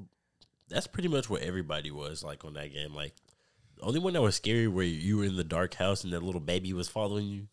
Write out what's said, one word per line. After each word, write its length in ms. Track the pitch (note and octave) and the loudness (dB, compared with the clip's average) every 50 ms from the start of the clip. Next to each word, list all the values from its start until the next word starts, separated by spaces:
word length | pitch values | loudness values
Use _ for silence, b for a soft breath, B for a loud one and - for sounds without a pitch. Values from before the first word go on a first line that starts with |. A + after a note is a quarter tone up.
| G2 - _ _ _ _ _ _ - _ _ _ _ - | -14 -16 _ _ _ _ _ _ -20 _ _ _ _ -4
that's 180 | - - - | -4 -4 -4
pretty 220 | - - - F3 F3 | -4 -4 -2 0 2
much 200 | D3+ C3+ - A2 | 2 2 2 0
what 140 | G2+ - | -2 -2
everybody 480 | - E2+ F2+ F#2+ E2 D2+ D2+ D2+ D2 D2+ | -2 -2 -2 -2 -2 -2 -2 -4 -4 -6
was 320 | C#2+ D2 C#2+ D2 D#2 - | -6 -6 -8 -8 -8 -8
like 220 | E2 D2+ C#2+ - - | -8 -8 -10 -10 -12
on 100 | D#2+ D2 | -12 -10
that 180 | C#2+ D2 D2 | -10 -10 -8
game. 220 | C#2 D2 D2+ D2+ D2 | -8 -8 -8 -8 -6
Like, 180 | D2+ D2 C#2 - - _ - _ _ _ _ _ _ _ - - | -8 -8 -8 -10 -16 _ -20 _ _ _ _ _ _ _ -20 -14
the 60 | - | -6
only 160 | - G#2 C3 E3 | -2 0 0 2
one 160 | F3+ F#3+ F3 | 0 2 4
that 80 | D#3+ | 6
was 140 | A#2+ G2+ - | 6 6 4
scary 320 | - - G#2 A2+ A#2+ A2+ A2 | 4 2 4 4 6 6 4
where 160 | F2+ F#2 F#2 | 4 4 2
you 320 | F2 E2 D#2 E2 G2 G#2+ G#2 | 2 2 0 2 2 4 4
were 60 | G2+ | 4
in 120 | G2 F#2 | 2 2
the 80 | F2+ E2 | 0 0
dark 300 | D#2+ E2+ E2+ F#2 F2 - | 0 2 0 0 0 0
house 300 | - F#2 F#2+ G2 F#2+ - | 0 2 2 2 0 0
and 80 | F2+ | -2
that 100 | F2 E2+ | -2 -2
little 180 | F2 F#2+ F2+ E2+ | -2 -2 -2 -2
baby 320 | D2 D#2+ F2 F#2 F#2 F#2+ | -2 0 0 0 0 0
was 160 | F#2+ F2+ F2 - | -2 -2 -2 -2
following 380 | - A2 G#2+ G2+ G#2 G#2 G#2 | -2 -2 0 0 0 0 -2
you. 200 | G2+ G2+ G2 G#2 - | -2 -4 -6 -8 -12